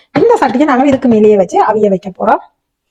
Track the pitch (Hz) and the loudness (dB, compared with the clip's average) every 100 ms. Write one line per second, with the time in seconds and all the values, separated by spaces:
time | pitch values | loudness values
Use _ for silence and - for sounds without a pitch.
0 | _ 285 453 466 269 240 302 254 285 262 | _ 0 0 2 0 0 0 0 0 0
1 | 247 214 214 208 180 381 339 214 208 185 | 0 2 2 2 0 -2 -2 0 0 -2
2 | 196 - 202 311 - _ _ _ _ | -6 -6 -4 -4 -6 _ _ _ _